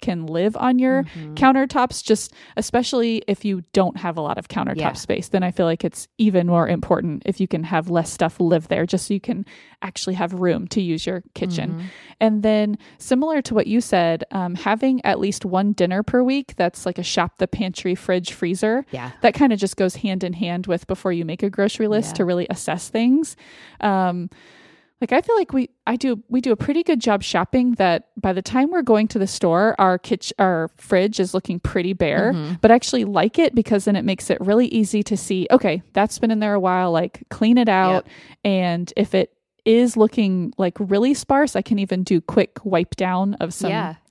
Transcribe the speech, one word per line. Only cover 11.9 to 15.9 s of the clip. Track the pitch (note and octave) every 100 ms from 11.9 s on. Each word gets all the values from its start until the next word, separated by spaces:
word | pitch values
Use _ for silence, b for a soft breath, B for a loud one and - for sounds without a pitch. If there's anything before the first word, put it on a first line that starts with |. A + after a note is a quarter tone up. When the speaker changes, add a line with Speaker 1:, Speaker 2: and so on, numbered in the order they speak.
| B B -
Speaker 1:
And | A3 G#3+
then | A3 G#3+ G#3+ G#3 B B
similar | - B3+ D#4 D4+
to | -
what | A3 -
you | A#3
said, | - F#3 E3+ E3 -
um, | G3 F3+ F3+
having | G3+ A3 C4+ B3+
at | - -
least | G3+ -
one | F#3 F#3 G3+
dinner | G3+ F3+